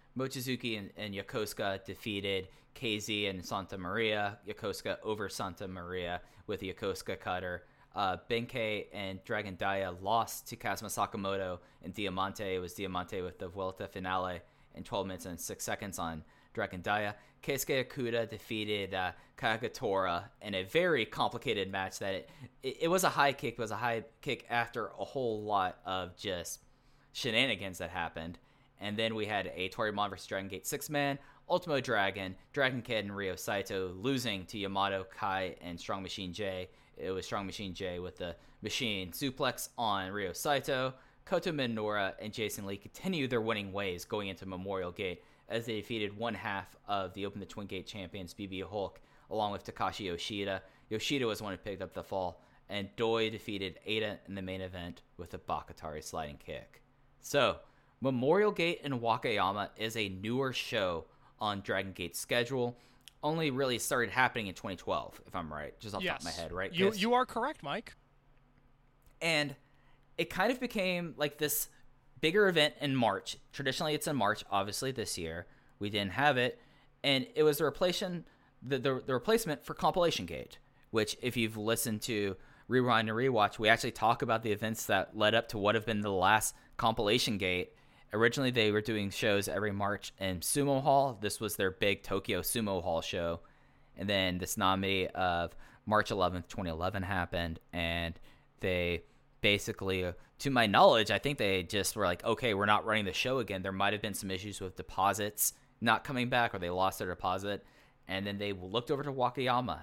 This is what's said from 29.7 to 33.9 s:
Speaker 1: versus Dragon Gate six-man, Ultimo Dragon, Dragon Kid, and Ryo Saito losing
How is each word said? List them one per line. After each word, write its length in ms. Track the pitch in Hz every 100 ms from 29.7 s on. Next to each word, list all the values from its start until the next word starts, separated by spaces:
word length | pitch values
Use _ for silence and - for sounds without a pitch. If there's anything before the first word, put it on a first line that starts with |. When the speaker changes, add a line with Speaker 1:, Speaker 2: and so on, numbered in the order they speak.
| - 110 104 101
Speaker 1:
versus 160 | 92 -
Dragon 220 | 98 95
Gate 180 | 92 -
six-man, 540 | 143 - 147 143 139 - - -
Ultimo 320 | 175 170 139
Dragon, 540 | 120 107 98 98 95 92 -
Dragon 280 | 143 131 127
Kid, 240 | 117 110 101
and 100 | 101
Ryo 200 | 98 90
Saito 540 | - 101 95 98
losing 560 | 92